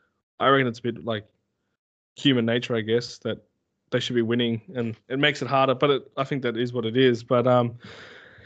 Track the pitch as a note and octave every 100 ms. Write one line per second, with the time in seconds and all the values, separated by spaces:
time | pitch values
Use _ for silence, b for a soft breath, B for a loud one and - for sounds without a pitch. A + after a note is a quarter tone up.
0 | _ _ _ - C3 C3+ B2+ A#2 B2 A2+
1 | F#2+ A2 - _ _ _ _ _ _ _
2 | _ - D3 B2+ A#2 A#2+ - A#2 G#2 A#2
3 | - - A#2 G#2 _ _ _ _ _ B2
4 | - B2 A2+ A#2+ A#2 A2+ - B2+ A2+ A2
5 | - C3+ D3 C#3+ B2 C3+ C3+ C3 D3 C3
6 | - - C3+ C#3+ A#2+ A2+ B2 B2 A2+ A#2+
7 | C3 A2+ A#2 B2 B2+ B2 A#2+ A2+ B B
8 | B B B B